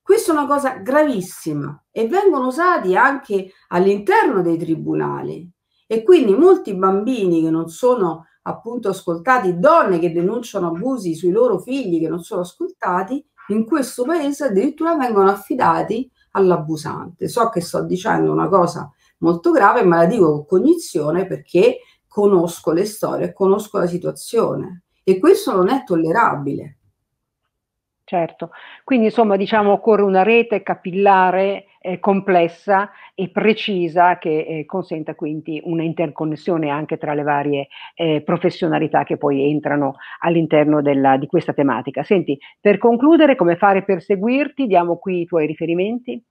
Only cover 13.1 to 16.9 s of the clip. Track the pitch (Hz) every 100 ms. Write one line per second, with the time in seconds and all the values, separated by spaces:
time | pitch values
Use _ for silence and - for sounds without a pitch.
13.1 | 269 _ _ - 208 226 320 247 - 247
14.1 | 339 285 277 277 190 269 - 320 330 254
15.1 | 208 196 202 - 262 170 165 156 226 262
16.1 | _ _ 196 185 170 156 156 156